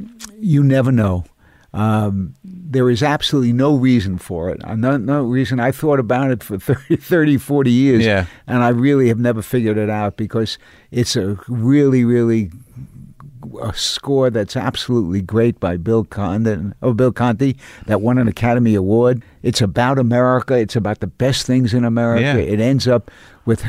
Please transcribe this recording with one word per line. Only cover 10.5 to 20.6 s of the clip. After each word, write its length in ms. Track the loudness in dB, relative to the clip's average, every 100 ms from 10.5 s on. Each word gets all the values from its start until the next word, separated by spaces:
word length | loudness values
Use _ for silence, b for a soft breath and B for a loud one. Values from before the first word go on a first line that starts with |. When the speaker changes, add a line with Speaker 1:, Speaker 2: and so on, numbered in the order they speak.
| -6 b b b
Speaker 1:
it's 240 | -4 -2 -2
a 220 | -4 -6 -6
really, 560 | -2 2 4 4 4
really 460 | 2 2 2 0 -2 -8 -20 -20 -20 -20 -20 -20 -20 -18 -18 -10
a 120 | -8
score 560 | -6 -6 -6 -2 0 2
that's 260 | 0 -4 -4
absolutely 640 | -6 -6 -2 -2 0 -2
great 380 | -2 0 0 0
by 180 | -4 -4
Bill 260 | 0 -2
Condon, 720 | -2 -6 -4 -2 -2 -2 -6 -6
oh, 120 | -2
Bill 180 | 0 0
Conti, 440 | 0 -2 0 -2 -2 B B B
that 160 | 0
won 160 | 2 2
an 100 | 0
Academy 460 | 0 0 2 2 2
Award. 480 | 2 2 2 0 b b
It's 180 | -4 0
about 360 | 0 0 0 2
America. 560 | 2 2 2 2 0
It's 200 | 0